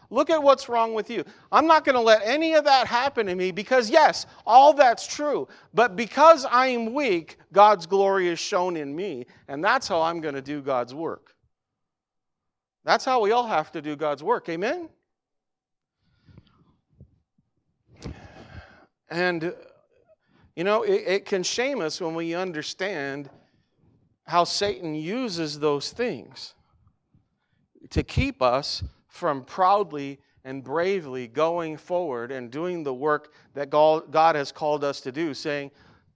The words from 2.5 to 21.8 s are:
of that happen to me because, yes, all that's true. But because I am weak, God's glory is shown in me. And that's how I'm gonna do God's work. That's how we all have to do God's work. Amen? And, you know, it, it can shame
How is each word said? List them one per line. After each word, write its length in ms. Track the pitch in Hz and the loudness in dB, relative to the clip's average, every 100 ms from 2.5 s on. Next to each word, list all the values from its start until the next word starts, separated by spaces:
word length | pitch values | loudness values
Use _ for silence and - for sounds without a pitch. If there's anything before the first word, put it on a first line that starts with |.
of 100 | 311 | 2
that 220 | 285 262 202 | 4 4 4
happen 400 | 240 277 254 202 | -2 -2 -2 -4
to 80 | |
me 180 | 180 185 | -2 -4
because, 380 | 180 196 254 220 | -4 0 0 4
yes, 360 | 311 254 - - - - | 6 6 2 -10 -10 6
all 260 | 247 285 | 8 8
that's 340 | 285 254 220 - | 8 4 4 -6
true. 420 | - 294 202 131 - _ | -6 -4 -4 -6 -14 _
But 240 | 185 233 185 | 0 0 0
because 480 | 226 262 320 320 | -4 6 8 8
I 240 | 254 240 262 | 4 0 2
am 260 | 240 226 | -2 -4
weak, 440 | 269 262 170 156 - _ | -2 -2 -2 -4 -20 _
God's 340 | 180 208 202 165 | 6 6 6 0
glory 420 | 196 196 196 180 | 2 2 2 -2
is 100 | 165 | -4
shown 380 | - 190 185 165 | -4 -2 -2 -6
in 180 | 139 | -8
me. 320 | 156 196 123 123 _ - | -8 -8 -10 -14 _ -14
And 160 | 143 | -4
that's 240 | 196 262 - | 0 0 -2
how 140 | 170 | -2
I'm 180 | 160 170 | -2 -4
gonna 220 | 156 139 | -8 -8
do 180 | 139 147 | -10 -10
God's 340 | 139 127 123 | -4 -4 -4
work. 400 | 143 156 90 _ _ _ _ _ _ _ _ _ _ _ _ _ _ _ _ | -8 -10 -10 _ _ _ _ _ _ _ _ _ _ _ _ _ _ _ _
That's 200 | 147 226 | 0 0
how 160 | 269 254 | 2 0
we 120 | 202 | 2
all 140 | 240 233 | 0 0
have 260 | 165 151 | -2 -4
to 100 | 147 | -10
do 140 | 147 143 | -10 -6
God's 260 | 151 139 | -6 -4
work. 260 | 170 226 - | -4 -4 -4
Amen? 400 | 170 220 359 320 _ _ _ _ _ _ _ _ _ _ _ _ _ _ - _ _ _ _ _ _ - _ _ _ _ _ _ _ _ _ 64 - - - - - - _ _ _ _ | -6 -4 -6 -10 _ _ _ _ _ _ _ _ _ _ _ _ _ _ -20 _ _ _ _ _ _ -20 _ _ _ _ _ _ _ _ _ -18 -16 -20 -20 -20 -20 -20 _ _ _ _
And, 460 | 165 180 170 170 - - _ _ _ _ _ _ _ _ | -4 -4 -2 -6 -10 -18 _ _ _ _ _ _ _ _
you 100 | - | -6
know, 180 | 190 220 | -2 0
it, 200 | 208 202 175 | 0 0 0
it 180 | 190 | -4
can 180 | - 190 | -2 -4
shame 380 | 175 - 262 262 | -2 -4 -4 -4